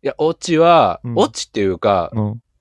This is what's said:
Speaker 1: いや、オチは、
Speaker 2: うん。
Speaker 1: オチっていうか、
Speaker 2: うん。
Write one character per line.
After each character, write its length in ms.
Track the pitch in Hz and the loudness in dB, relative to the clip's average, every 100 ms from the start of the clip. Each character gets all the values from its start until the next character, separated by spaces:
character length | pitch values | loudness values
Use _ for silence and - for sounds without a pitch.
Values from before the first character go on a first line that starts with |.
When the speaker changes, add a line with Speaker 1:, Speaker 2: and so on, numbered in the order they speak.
Speaker 1:
い 40 | 135 | -8
や、 80 | - | -2
オ 140 | 156 | -4
チ 240 | 165 - 160 | -4 -2 2
は、 440 | 170 165 104 85 | 4 4 4 -2
Speaker 2:
う 60 | 120 | -6
ん。 80 | 117 | -2
Speaker 1:
オ 100 | 170 | -2
チ 200 | - - | -2 -8
っ 40 | |
て 80 | 117 | -2
い 40 | 98 | -2
う 120 | 87 | 0
か、 320 | 107 95 82 | 0 0 -2
Speaker 2:
う 60 | 110 | -4
ん。 220 | 104 117 _ _ | -6 -6 _ _